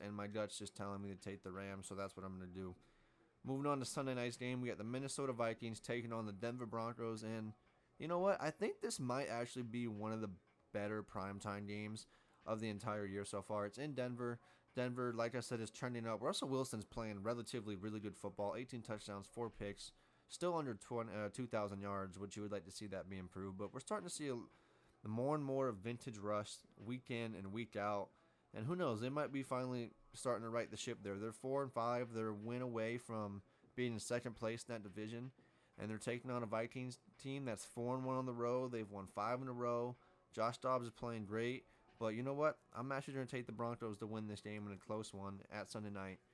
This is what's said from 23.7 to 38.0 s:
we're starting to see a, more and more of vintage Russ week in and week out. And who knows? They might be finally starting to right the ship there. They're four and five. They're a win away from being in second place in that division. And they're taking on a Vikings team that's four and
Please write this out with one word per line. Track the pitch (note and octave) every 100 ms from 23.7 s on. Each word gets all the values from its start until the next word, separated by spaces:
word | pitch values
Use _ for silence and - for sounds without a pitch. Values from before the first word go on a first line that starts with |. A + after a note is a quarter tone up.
we're | C#3
starting | - G#3+ F3
to |
see | - C#3+
a, | A#2+ - - - - - - G#2+
more | A2+ C3+
and | D3+
more | C#3 C3+ C3
of | G2
vintage | A2+ A#2+ C3 G#2+
Russ | G#2 G#2 G#2+ - - -
week | G#2 B2+ -
in | A#2 A2+ F#2+
and | G2
week | A2 A2 G#2
out. | G#2 G2+ - - - _ -
And | G#2 A2+
who | F3+
knows? | D3+ G#2+
They | B2+
might | D3 C3+
be | C#3
finally | C3 B2+ B2+ B2 A#2 - -
starting | - B2+ G#2+
to | A2+
right | A#2 G#2+
the | G#2+
ship | B2 A#2
there. | G2+ G2
They're | A2+
four | - C3 C#3
and | C3+
five. | A#2+ A#2 B2 A#2
They're | A2+ A2
a |
win | G#2 A2+ B2
away | B2+ A2+ A2 A#2+
from | - A2+ G#2 G2+ - - - -
being | B2
in | G#2+
second | - A#2+ B2 G#2+
place | A2+ A#2 -
in |
that | A2+
division. | G2+ G2 G#2+ A#2 C3 - - - _ -
And | G#2+
they're | A2
taking | A#2+ B2 C3
on | B2
a | A2
Vikings | A2 A#2+ C3 B2+ B2 - -
team | C3+ C#3 C3
that's | G#2
four | - A#2+ A#2+
and | C3